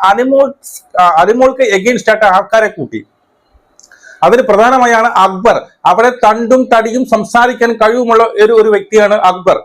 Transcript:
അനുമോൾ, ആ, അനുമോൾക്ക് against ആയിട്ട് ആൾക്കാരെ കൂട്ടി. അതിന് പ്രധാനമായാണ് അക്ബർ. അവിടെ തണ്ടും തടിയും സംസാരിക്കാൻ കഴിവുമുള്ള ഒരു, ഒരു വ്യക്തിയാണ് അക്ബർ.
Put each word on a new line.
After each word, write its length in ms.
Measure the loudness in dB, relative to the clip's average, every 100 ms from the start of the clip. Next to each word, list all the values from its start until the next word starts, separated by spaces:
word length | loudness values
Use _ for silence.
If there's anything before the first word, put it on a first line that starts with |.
അനുമോൾ, 500 | 0 0 0 0 0 -4 -20 -20 _ 0
ആ, 60 | 2
അനുമോൾക്ക് 560 | 2 0 2 0 2
against 420 | -2 0 -2 -2 -2
ആയിട്ട് 160 | 0
ആൾക്കാരെ 420 | 2 0 0 -2 -2
കൂട്ടി. 400 | -6 -12 -12 -16 _ _ _ _ _ _ _ _ _ -20 -4
അതിന് 200 | 0 0
പ്രധാനമായാണ് 640 | 0 2 2 2 0 0 0
അക്ബർ. 560 | 0 0 0 0 0 -6 _ -2
അവിടെ 240 | 0 0
തണ്ടും 580 | 0 0 0 0 0 2 0
തടിയും 280 | 0 -4
സംസാരിക്കാൻ 680 | -2 -4 -2 -2 -2 -2 -4
കഴിവുമുള്ള 500 | 0 0 0 0 2
ഒരു, 300 | 0 0 2
ഒരു 160 | 2 2
വ്യക്തിയാണ് 460 | 0 0 0 2
അക്ബർ. 480 | 2 0 0 -2 -2